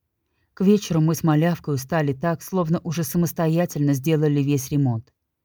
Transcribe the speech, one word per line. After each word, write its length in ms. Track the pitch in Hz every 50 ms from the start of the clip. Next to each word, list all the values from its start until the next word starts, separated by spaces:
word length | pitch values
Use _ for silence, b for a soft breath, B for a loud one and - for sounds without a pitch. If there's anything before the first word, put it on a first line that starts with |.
| _ _ _ _ _ _ _ _ _ _ -
К 80 | -
вечеру 400 | 190 196 214 208 - - 165 160
мы 120 | 156 160 160
с 80 | -
Малявкой 520 | - 165 151 151 160 175 170 - - 156 143
устали 400 | 131 131 - 175 160 151 143 131
так, 280 | 135 170 170 165 -
словно 380 | - - 190 190 175 160 165 -
уже 220 | - 170 147 170 160
самостоятельно 880 | - - 175 170 151 - - 170 160 160 170 175 165 - 147 143 143
сделали 480 | 143 131 131 160 160 147 156 151 143 143
весь 300 | 139 143 143 135 135 -
ремонт. 420 | 151 143 143 127 117 113 - _ _ _ _ _ _ _